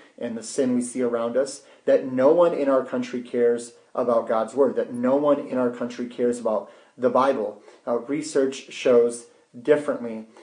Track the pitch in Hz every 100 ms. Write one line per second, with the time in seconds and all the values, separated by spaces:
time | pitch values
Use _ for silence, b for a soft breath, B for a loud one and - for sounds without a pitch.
0 | B B 117 113 110 - 127 123 120 127
1 | 123 117 117 127 139 - B B - 135
2 | 135 127 135 170 170 139 139 135 127 127
3 | 123 123 120 123 120 120 120 - b -
4 | 123 117 110 113 110 120 127 110 - 123
5 | 123 143 147 139 - 127 123 - 120 -
6 | 120 - 120 120 113 104 - B B B
7 | 135 127 131 113 104 104 B B - 120
8 | 117 151 147 143 135 135 - - 135 120
9 | 120 120 - b b 123 135 147 143 117
10 | 117 110 110 B